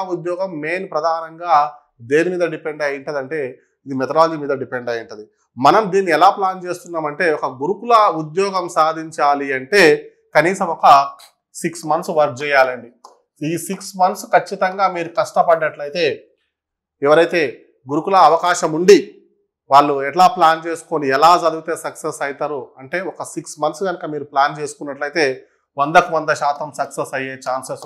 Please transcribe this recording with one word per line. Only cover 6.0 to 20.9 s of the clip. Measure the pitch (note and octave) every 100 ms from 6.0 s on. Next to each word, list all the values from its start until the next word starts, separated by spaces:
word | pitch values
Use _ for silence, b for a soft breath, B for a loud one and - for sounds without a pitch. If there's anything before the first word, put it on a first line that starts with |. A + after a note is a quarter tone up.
| F#3+
ఎలా | D3+ F#3
ప్లాన్ | G#3 F#3 F#3 F3+
చేస్తున్నామంటే, | F3 F3 E3 D3+ D3 F3+
ఒక | D3+ B2+ B2+
గురుకుల | D3 G3+ A#3 A3+ G#3 D#3+
ఉద్యోగం | D#3 D#3+ G3 F#3 F3 F3
సాధించాలి | D#3 D#3+ D#3+ D#3 D3 C#3 C#3 C3+
అంటే | C3 G#3 E3 D3 - _ _
కనీసం | D#3 D#3+ G3 F3+ D#3+
ఒక | F#3 C#3+ C#3+ - - _ _ -
సిక్స్ | E3+ - D#3
మంత్స్ | D#3 F3+ D#3+
వర్క్ | D3 B2+
చేయాలండి. | D3 C#3 C3 B2 A#2 _ - _ _ - D3
ఈ | E3+
సిక్స్ | E3 F#3+ - F#3+
మంత్స్ | F#3 G3+ -
ఖచ్చితంగా | C#4 - G3 F#3+ F#3+ F#3
మీరు | F3 E3 E3
కష్టపడ్డట్లయితే, | D3+ G3 F3 E3 D#3 D3+ D3 E3+ D3+ A2 _ _ _ _ _ _ _ -
ఎవరైతే | C#3 D#3 E3 F3 C3+ - _ _ B2+
గురుకుల | D3+ D#3 F#3+ D#3
అవకాశం | E3 F3 F3 E3+ D#3
ఉండి | F#3 F3+ G#2+ - _ _ _ _ -
వాళ్ళు | C#3 D3 C#3 C#3
ఎట్లా | E3+ F3+ F#3
ప్లాన్ | D#3+ E3 E3
చేసుకొని, | D#3+ -